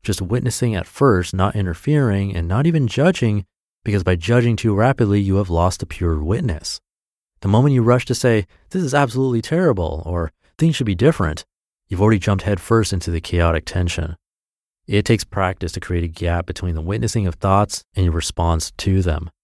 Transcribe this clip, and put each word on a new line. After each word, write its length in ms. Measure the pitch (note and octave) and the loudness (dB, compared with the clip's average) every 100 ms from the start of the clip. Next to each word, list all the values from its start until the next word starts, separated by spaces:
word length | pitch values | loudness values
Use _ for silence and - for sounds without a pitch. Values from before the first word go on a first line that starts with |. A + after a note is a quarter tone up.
Just 180 | - G2 | -4 -6
witnessing 540 | F2+ A#2+ A#2+ - A#2+ G2+ | -2 -2 -2 -2 -2 -2
at 120 | - | -6
first, 460 | - C#3 F#2+ F2 | 2 4 4 0
not 220 | F#2+ F#2+ G#2+ | 0 0 0
interfering 760 | F#2 E2+ - D3+ B2+ G2 G2 | -4 -4 0 2 2 0 -2
and 140 | F2 E2 | -4 -2
not 200 | G2+ D#3 | 0 2
even 200 | D#3+ A#2+ | 2 0
judging, 580 | - D#3+ F#3 A#2 G#2 - _ _ _ | 2 0 2 0 0 -4 _ _ _
because 200 | - G2+ | -2 0
by 120 | F2+ F2+ | 0 0
judging 400 | E2+ A#2+ A#2+ A2 | 2 2 4 0
too 180 | A2+ | 0
rapidly, 460 | G2+ A#2+ C3+ G#2+ G2+ | 2 2 2 2 2
you 160 | G2 G2 | 2 0
have 140 | F#2 | 0
lost 320 | E2 F2+ - | 2 2 0
the 40 | - | -10
pure 380 | - F2 D#2 | -4 -2 -2
witness. 560 | D2+ G#2+ C#3 D#2+ - - _ _ _ _ _ _ | -2 -2 -2 -4 -8 -14 _ _ _ _ _ _
The 80 | G2+ | 0
moment 240 | G#2+ C#3+ | 4 4
you 80 | C3 | 4
rush 240 | A#2 B2 - | 4 2 0
to 100 | B2 | 0
say, 320 | B2 A2 G2+ _ _ | 2 2 -2 _ _
"This 140 | F#3+ | -6
is 100 | D#3 | 0
absolutely 480 | C#3+ C3+ A#2 C3 A#2 | 0 0 0 0 0
terrible," 640 | - E3 F3+ G2+ D#2+ D#2 D#2+ | -2 0 2 2 -2 -4 -4
or 260 | F2 D#2+ _ _ - | -4 -4 _ _ 0
"Things 180 | E3 D3+ | 0 0
should 100 | A2+ | -2
be 100 | F2+ | 2
different," 480 | C3+ - D#2+ D#2 - _ _ _ _ | 2 2 -2 -2 -12 _ _ _ _
you've 140 | F2+ | 2
already 180 | G#2 G#2+ | 2 4
jumped 240 | G#2 G2 | 2 0
headfirst 500 | G#2 G2+ - A2+ G#2 | 0 -4 2 2 2
into 180 | F#2+ - | -4 -4
the 80 | E2 | -6
chaotic 460 | - F2 E2+ E2 - | -2 0 2 0 -2
tension. 500 | F#2+ F2 - D#2+ E2 _ _ _ _ _ _ - | -4 -2 -4 -6 -10 _ _ _ _ _ _ -2
It 200 | G#2 - | -2 2
takes 180 | A2+ | 0
practice 480 | - - F#2 F#2 F2 | 0 -2 -2 -2 -6
to 80 | F#2 | -8
create 240 | - F2 | -4 -4
a 40 | E2 | -4
gap 380 | D#2+ E2+ E2+ E2 | -4 -2 -2 -4
between 300 | - F#2 D#2+ | -6 -4 -4
the 60 | |
witnessing 440 | D#2+ G#2+ A#2 A#2 F#2+ | -4 -4 -2 -2 -2
of 100 | - | -2
thoughts 480 | G2 G2 G2+ - _ - | 2 2 2 -4 _ 0
and 100 | F#2 | 0
your 80 | |
response 580 | D#2+ - - E2+ E2 - - | 0 -4 -2 0 0 -4 -4
to 240 | - F#2+ | 0 0
them. 280 | F2+ D2+ E2+ _ | 0 -2 -6 _